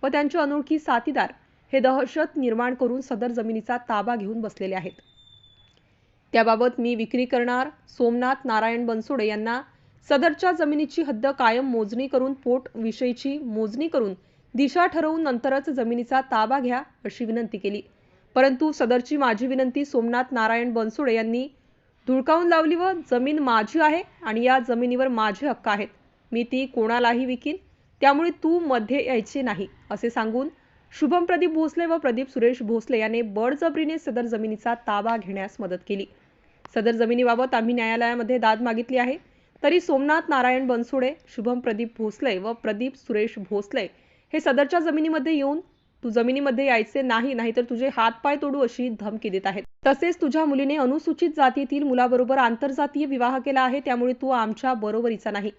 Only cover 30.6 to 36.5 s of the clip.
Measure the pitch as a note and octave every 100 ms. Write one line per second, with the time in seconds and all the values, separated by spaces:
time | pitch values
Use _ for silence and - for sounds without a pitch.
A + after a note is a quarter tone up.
30.6 | _ _ _ - D4 F4 F4 F4 E4+ D#4+
31.6 | D#4+ - E4+ E4 D4 A#3 C4 B3+ A#3 B3+
32.6 | G#3+ A3+ A3 A#3 A3 A#3 A3+ G3+ A#3 C#4+
33.6 | E4 D4 D4+ D#4+ - A#3+ A#3+ A3 A3 G#3+
34.6 | A#3+ A#3 - G#3 A3 A#3 F#3 G3 F#3+ -
35.6 | F#3+ F3+ - G3 G3 _ _ _ _